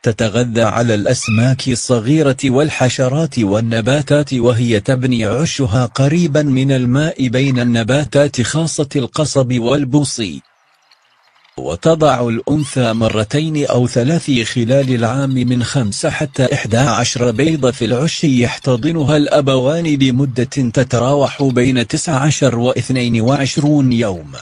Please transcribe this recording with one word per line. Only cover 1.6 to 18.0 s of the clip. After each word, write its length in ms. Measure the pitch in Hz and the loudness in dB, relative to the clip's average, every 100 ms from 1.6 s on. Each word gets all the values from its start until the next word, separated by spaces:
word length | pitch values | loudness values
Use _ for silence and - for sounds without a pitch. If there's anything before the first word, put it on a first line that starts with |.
| 131 | -2
الصغيرة 680 | 120 - 120 110 156 139 127 | -4 0 0 2 2 2 0
والحشرات 920 | 135 123 151 - 127 - 107 143 160 123 | 0 2 0 0 0 0 -2 0 -2 0
والنباتات، 960 | 101 104 117 113 110 143 135 147 143 | 0 0 0 -2 0 0 2 0 0
وهي 460 | 127 117 117 120 107 | 0 2 2 2 0
تبني 440 | 117 131 127 120 | 0 0 0 0
عشها 640 | 107 113 160 - 127 120 120 | 0 0 -2 -2 0 0 0
قريبا 560 | - 139 170 170 147 | 0 2 2 2 2
من 300 | 147 131 135 | 2 2 2
الماء 560 | 135 123 131 160 - 127 | 2 2 2 0 -2 -2
بين 300 | 127 139 127 | 0 0 2
النباتات، 840 | 120 117 110 139 147 143 147 - | 2 0 2 0 2 2 2 0
خاصة 460 | 110 156 160 - 139 143 | -2 -2 -2 -4 -2 -2
القصب 600 | 117 - 147 143 123 123 | -4 -2 0 0 0 0
والبوصي. 840 | 117 143 135 147 139 - 101 69 _ _ _ _ _ _ _ _ _ _ _ - | 0 0 2 0 0 -4 -6 -8 _ _ _ _ _ _ _ _ _ _ _ -10
وتضع 720 | 139 85 160 160 151 127 120 | -8 -2 0 2 2 2 -2
الأنثى 640 | 113 - 151 143 135 120 | -4 -2 -2 -2 -2 0
مرتين 760 | 113 113 107 110 147 160 151 143 | 0 0 0 -2 -2 -2 -2 0
أو 200 | 123 123 | 0 0
ثلاث 440 | 123 123 165 - | 0 0 0 0
خلال 640 | 127 110 127 117 135 131 | -2 0 -2 2 2 2
العام 360 | 123 113 135 135 | 0 0 -2 -2
من 340 | 131 123 123 | -2 0 -2
خمسة 460 | 117 143 107 - 156 | -2 -2 -2 -2 -4
حتى 440 | 147 151 - 127 | -4 -6 -2 0
إحدى 220 | 143 - 110 | 0 0 0
عشر 540 | 139 107 120 120 123 | 2 0 -2 0 -2
بيضة 400 | 110 156 160 131 | 0 0 2 0
في 140 | 117 | 0
العش، 400 | 113 120 | -2 0